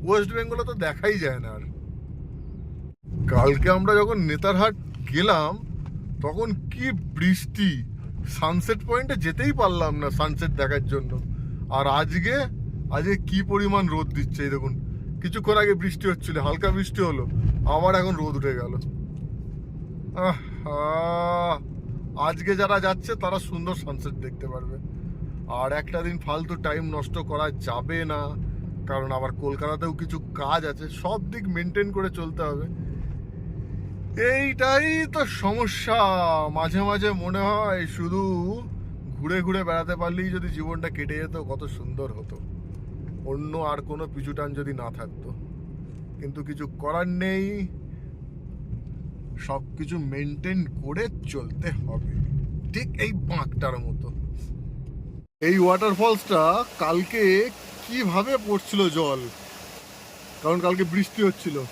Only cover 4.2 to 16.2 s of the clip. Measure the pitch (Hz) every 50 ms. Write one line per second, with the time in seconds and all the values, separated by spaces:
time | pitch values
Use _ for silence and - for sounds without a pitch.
4.2 | 175 156 147 - 160 196 185 180 208 226 208 - - - - - 127 113 127 156
5.2 | 180 214 190 160 151 151 139 - - - - - - - - - - - - -
6.2 | - 147 151 196 226 226 202 - - - - - 247 269 214 160 - - - 151
7.2 | 175 185 185 - - - - 214 208 185 147 123 113 - - - - - - -
8.2 | - - - - - 311 175 175 - - 453 - - - 233 247 254 - 277 180
9.2 | 160 165 156 - 254 294 285 - 220 185 180 170 165 156 151 147 147 143 139 -
10.2 | 151 151 151 - 165 156 135 135 139 131 143 139 139 131 135 131 127 131 135 127
11.2 | 123 - - - - - - - - - 135 135 139 139 139 147 156 156 160 175
12.2 | 170 220 254 285 269 - - - - - - - - - 131 147 156 190 202 190
13.2 | - - 185 190 190 185 202 202 202 202 196 202 190 175 156 156 156 143 135 147
14.2 | 147 - - 143 143 139 139 135 127 131 - - - - - - - - - -
15.2 | - 170 - 220 - - 214 214 208 202 196 170 180 190 156 - - 190 175 -